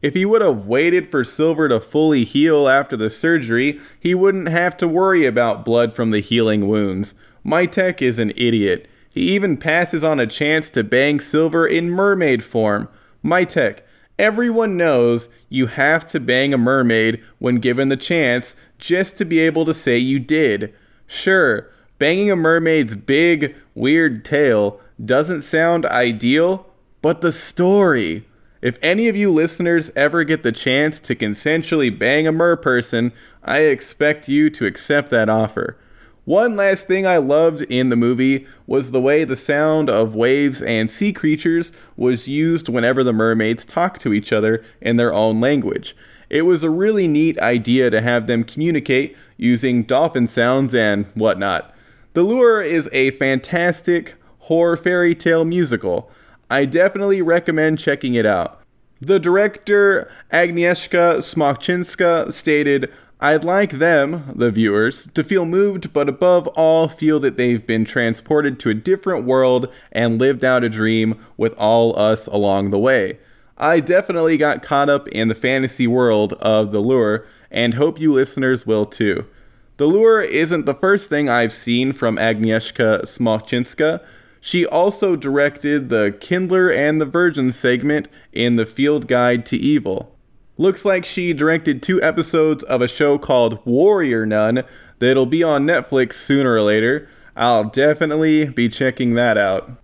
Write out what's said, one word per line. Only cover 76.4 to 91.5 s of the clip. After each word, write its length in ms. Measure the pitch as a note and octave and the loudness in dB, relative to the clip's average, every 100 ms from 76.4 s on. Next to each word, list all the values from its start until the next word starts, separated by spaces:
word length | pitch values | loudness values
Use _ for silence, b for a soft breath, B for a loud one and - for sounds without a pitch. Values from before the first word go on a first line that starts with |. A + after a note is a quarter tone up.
| A2 G#2+ G#2 | 0 0 0
The 80 | G#2 | -2
Lure, 480 | A2 C3 G#2+ G#2+ B B B | 0 2 0 -2 B B B
and 240 | - A#2 | -4 -2
hope 240 | A2+ D3+ D#3 | 0 0 0
you 140 | D#3 | 2
listeners 540 | C3+ B2+ - C3 B2+ - | 2 0 -2 -2 -2 0
will 200 | A2 G#2 | -2 -2
too. 400 | - G#2+ F#2+ - b b b b - | -2 -2 -2 -6 b b b b -2
The 80 | C#3+ | 2
Lure 340 | F#3+ A3+ A3 | 4 4 4
isn't 440 | F#3+ C#3 D#3+ E3+ C#3+ | 0 -2 -2 -2 -2
the 80 | |
first 340 | C#3 F#3 G3+ - | -2 0 0 0
thing 200 | D3 C#3+ | -2 0
I've 240 | A#2+ A#2 | 0 0
seen 400 | - - A#2+ C3 | -4 -2 0 0
from 260 | C3+ A#2 A2 | -2 -2 0
Agnieszka 840 | A2+ G#2+ A2+ A2 - - A2+ G#2+ | -2 0 0 0 -4 -2 0 0
Smoczynska. 960 | - - A#2 G#2+ - A#2+ A#2+ - D3+ E3+ b b b b | -2 -4 -2 -2 -2 -6 -6 -2 -2 -2 b b b b
She 240 | - F3+ | -6 -2
also 520 | E3 D3+ F#3+ G3+ G3+ E3 | 0 0 0 0 -2 -2
directed 720 | C#3 C#3+ C#3+ C#3+ D3 D3 C3 | -2 0 0 -2 -2 -2 0
the 280 | A2+ G#2 G2+ | 0 0 -2
Kindler 500 | - F3+ F#3 F#3 F#3 | -4 -4 0 2 2
and 300 | A#2 D3 D#3 | 2 0 0
the 60 | D3 | 0
Virgin 440 | E3+ F3 D3+ B2+ | 0 0 0 -2
segment 580 | A#2+ B2+ B2 C#3 D3+ - b b | 0 0 0 0 -2 -4 b b
in 220 | - A#2+ | -4 0
The 120 | A#2+ A2 | 0 -2
Field 420 | - C#3+ D3 A#2+ | -2 0 0 0
Guide 360 | B2 B2 B2 A#2+ | 0 2 0 -2
to 100 | - | -4
Evil. 580 | C#3 D3 - F#2+ - _ _ _ _ - | 0 -2 -2 -8 -10 _ _ _ _ -2
Looks 240 | F3 F#3+ | -2 0
like 200 | G3+ F#3+ | -2 -2
she 280 | F3 - F3 | -4 -6 -4
directed 500 | D3+ D#3 | 0 0